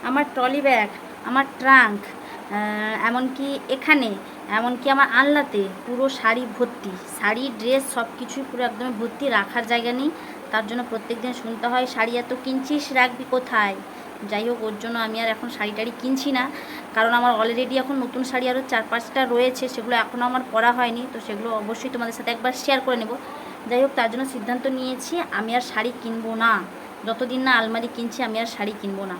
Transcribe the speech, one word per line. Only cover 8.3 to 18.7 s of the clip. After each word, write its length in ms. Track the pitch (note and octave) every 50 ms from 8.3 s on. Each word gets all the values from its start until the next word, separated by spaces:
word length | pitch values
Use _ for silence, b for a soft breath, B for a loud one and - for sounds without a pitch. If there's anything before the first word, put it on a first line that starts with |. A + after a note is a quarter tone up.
| - C4+ C4+ C4+
পুরো 120 | - A#3+ B3
একদম 280 | A#3+ A#3 G#3+ B3 B3+ B3 G#3
ভর্তি, 300 | A3+ A#3 A#3 - C#4 C#4
রাখার 380 | A#3 G#3+ F#3+ - - A#3+ A#3 A3+
জায়গা 240 | A#3 A#3+ A3+ A#3+
নেই। 180 | A#3+ B3+ C4+ D4+ E4 B B B B B B -
তার 160 | - A3 A3 G#3
জন্য 160 | A3+ A#3+ B3 A#3+
প্রত্যেক 320 | A#3 A3 G#3 - A#3 A3+
দিন 120 | A3+ B3 B3
শুনতে 340 | B3 - A3+ A3+ A3 - A#3+
হয়, 180 | A#3+ B3+ B3+
"শাড়ি 320 | B3 - - A3 A3+ A#3 A#3+
এত 160 | A#3+ A#3+ B3+ C4 -
কিনছিস, 480 | C4+ C4 C4 C4 - D4 D4 C#4+ -
রাখবি 320 | C4+ C4 B3 B3+ B3 - C4 -
কোথায়?" 440 | - B3+ B3+ - B3 A3+ G#3 G3+ G3 G3 - - B B B B B - A3 G3+
যাই 200 | G#3 G#3 A3 A#3
হোক, 140 | A#3+ A3+ A3
ওর 100 | A3 G#3+ G#3
জন্য 200 | - A3+ A#3 A#3
আমি 220 | A3+ A3 A3 A3+
আর 60 | A#3 A3+
এখন 220 | A3 A3 - A#3+
শাড়ি 220 | A#3+ - G#3 G#3
টাড়ি 200 | G#3+ G#3+ A3 A#3 A#3 -
কিনছি 300 | - B3+ C4+ C4 - C#4+
না, 180 | C4+ B3 B3+ C#4 B B B B B B B B -
কারণ 180 | A3 A3 A3+ A#3
আমার 200 | A#3+ A#3+ B3 A#3 G#3+
already 360 | A3 A3+ A#3 A#3 B3+ A#3+ B3+
এখন 200 | C4 B3+ C4 C#4
নতুন 280 | C4+ B3+ A#3+ - B3+ C4
শাড়ি 260 | B3+ - B3+ B3 B3+
আরও 120 | B3 C4 C4
চার 160 | C4